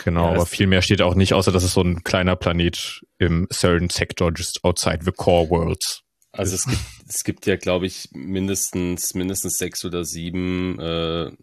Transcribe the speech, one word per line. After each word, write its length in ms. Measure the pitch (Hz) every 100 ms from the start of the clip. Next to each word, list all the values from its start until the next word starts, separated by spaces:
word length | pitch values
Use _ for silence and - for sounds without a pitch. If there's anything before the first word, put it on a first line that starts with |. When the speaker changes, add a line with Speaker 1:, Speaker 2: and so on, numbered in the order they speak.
Speaker 1:
genau, 200 | - 85
Speaker 2:
Ja, 60 | 85
Speaker 1:
aber 120 | 85
Speaker 2:
es 60 | 85
Speaker 1:
viel 160 | - 98
mehr 160 | 95
steht 220 | 87 98
auch 100 | 90
nicht, 220 | 90 95 90
außer 160 | 95
dass 120 | 92
es 120 | 90 95
so 60 |
ein 220 | 90 87
kleiner 320 | - 95 90 90
Planet 680 | - 85 85 - - - - _
im 280 | 90 82 92
Southern 400 | - 92 87 87
Sector, 400 | - 87 - 87 80
just 280 | 87 -
outside 420 | 90 90 - 82 85
the 60 |
core 400 | - - 87 80
worlds 500 | 85 82 82 - - _ _ _
Speaker 2:
Also 240 | - 95 92
Speaker 1:
ist. 100 | -
Speaker 2:
es 60 |
gibt, 100 | 113 - - -
es 160 | -
gibt 220 | - - -
ja, 100 | 92
glaub 260 | - 90
ich, 260 | 92 - -
mindestens, 1000 | - 71 95 95 98 - 90 90 90 -
mindestens 460 | 92 90 95 92 -
sechs 260 | 87 - 92
oder 200 | 87 85
sieben, 720 | 85 85 92 90 90 92 90
äh, 500 | 82 82 82 82 78 -